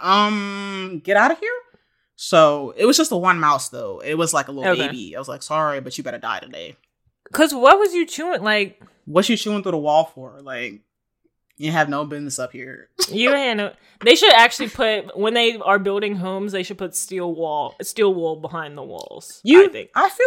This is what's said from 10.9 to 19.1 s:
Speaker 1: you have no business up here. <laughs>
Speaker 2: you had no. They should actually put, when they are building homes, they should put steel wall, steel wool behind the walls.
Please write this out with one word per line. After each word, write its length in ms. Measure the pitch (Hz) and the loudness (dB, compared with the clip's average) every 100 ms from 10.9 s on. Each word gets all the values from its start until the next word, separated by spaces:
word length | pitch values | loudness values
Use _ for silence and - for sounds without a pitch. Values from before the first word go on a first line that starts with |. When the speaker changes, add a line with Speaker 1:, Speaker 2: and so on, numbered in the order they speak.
| _ _ _ _ _ _ _ | _ _ _ _ _ _ _
Speaker 1:
you 140 | 151 | -4
have 160 | 160 147 | 0 0
no 160 | 143 | -2
business 340 | 151 147 143 135 | -6 -10 -10 -8
up 140 | 123 | -10
here. 380 | 127 131 - _ - | -10 -18 -18 _ -6
<laughs> 120 | - | -4
Speaker 2:
you 200 | 202 247 | 0 2
had 240 | 277 262 214 | 2 0 -4
no. 160 | 202 - _ _ | -6 -10 _ _
They 100 | 233 | 4
should 180 | 330 427 | 6 8
actually 340 | 226 240 - 220 | 8 6 2 -8
put, 480 | - 226 214 180 - | -2 0 0 -4 -4
when 160 | 214 | -2
they 220 | 233 233 226 | 2 0 0
are 220 | 185 196 | 0 0
building 380 | 196 202 208 202 | 0 -2 -4 -4
homes, 360 | 185 190 202 | -6 -6 -4
they 100 | 190 | -6
should 140 | 180 190 | -8 -8
put 160 | 185 | -8
steel 400 | - - 185 175 | -8 -8 -6 -6
wall, 400 | 165 160 151 127 - | -4 -4 -4 -6 -8
steel 300 | 190 - 202 | -10 0 2
wool 220 | 180 160 156 | 2 -4 -6
behind 400 | 156 165 151 143 | -8 -10 -12 -14
the 60 | |
walls. 580 | 135 170 - | -14 -14 -14